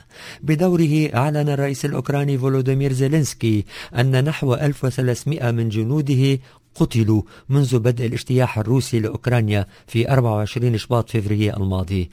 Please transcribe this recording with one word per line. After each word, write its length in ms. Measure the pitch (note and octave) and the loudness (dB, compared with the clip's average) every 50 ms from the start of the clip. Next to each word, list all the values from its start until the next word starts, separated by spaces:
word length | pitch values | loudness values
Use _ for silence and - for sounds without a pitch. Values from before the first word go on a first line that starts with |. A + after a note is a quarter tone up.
| - _ - - - - - - - | -20 _ -20 -20 -20 -20 -18 -8 -2
بدوره، 720 | D3 D#3 D3+ F3+ F#3 F3+ E3 E3 D3 D3+ D#3 D3+ - - | -2 0 2 2 2 4 4 2 2 2 2 0 0 0
أعلن 340 | A#2 C3+ D3+ D3+ D3+ D3 D3 | 0 0 0 0 0 0 0
الرئيس 360 | C#3+ C#3 C#3 C#3 C3+ - - | 0 0 -2 -2 -4 -4 -4
الأوكراني 520 | C#3+ C#3 C3+ C3 - C#3+ C#3+ C#3+ C#3+ C#3 B2+ | -4 -4 -4 -4 -2 -2 0 0 0 0 0
فولوديمير 560 | C3 C3+ C3+ C3+ B2+ C3 C3+ C3+ C#3 C#3 C3 | 0 0 0 0 0 0 0 0 0 0 0
زيلينسكي 720 | B2+ C3+ C3 D3+ D#3+ C#3 - - - A2 A2+ A2 G#2 - - - - - - - A#2+ | 2 2 2 2 2 2 0 -2 -2 0 0 2 0 0 -4 -10 -16 -18 -8 -2 0
أن 260 | B2 C3+ C3 B2+ C#3 | 0 2 2 2 2
نحو 300 | D#3 D3 - D3+ C3 A#2+ | 0 -2 -2 0 0 0
ألف 320 | - D3+ D3 C#3+ - - | 2 0 -2 -2 0 -2
وثلاثمائة 680 | B2+ B2 - B2+ B2 A#2+ - - C3+ D3+ - B2+ A#2+ | -2 -2 0 0 0 -2 -2 -2 -4 -4 -2 -2 -2
من 180 | A#2 A#2 A2+ A2+ | 0 0 -2 -2
جنوده 720 | G#2 A2+ A2 A2+ C#3+ D#3 C#3+ C#3 C#3 B2+ C3+ C#3 C3+ C3 - - - _ _ _ _ | -2 -2 -2 0 0 0 0 2 2 2 4 2 2 0 -4 -10 -20 _ _ _ _
قتلوا 460 | - E3 - - A2+ A2 G2+ A2 G#2+ - - - - - - | -2 -2 0 2 2 2 4 2 2 0 -2 -10 -18 -6 -2
منذ 300 | C3 C#3+ C#3 B2 B2+ A#2 | 0 0 2 2 0 0
بدء 260 | G#2+ B2+ A#2+ B2 B2+ | 2 0 0 0 -4
الاجتياح 520 | A2+ - A#2+ - - B2+ B2+ B2 - - G#2+ | -4 -4 -6 -4 -2 0 2 2 0 0 -2
الروسي 420 | G#2+ A2 C3 C3+ B2 - B2 A2+ | 0 0 0 0 0 0 -2 -2
لأوكرانيا 680 | G#2+ G#2 F#2+ - - B2 B2 A#2+ A2 G#2 G#2 G2+ G2 - - - _ - | -2 -2 -4 -4 -2 0 0 2 2 2 0 0 -2 -4 -8 -18 _ -4
في 240 | - A2+ A2+ - | -2 -2 0 2
أربعة 240 | C#3 C3 A#2+ A#2 G#2+ | 2 2 2 2 0
وعشرين 420 | G#2+ G#2+ G#2 - B2 A#2+ B2 A2+ G#2 | -2 -2 -4 -4 -2 -2 0 0 -2
شباط 320 | - - A#2+ A#2 G#2+ - | -2 0 0 0 0 0
فبراير 480 | - A2 G2 G#2 G#2+ G#2 G#2+ G2+ - G2+ | -2 -4 -2 0 0 0 0 0 0 -2
الماضي، 520 | F#2+ F#2+ F#2 F#2 F#2 F2 G2+ F#2 F2 - | -2 -2 -2 -2 -2 -2 -2 -2 -2 -4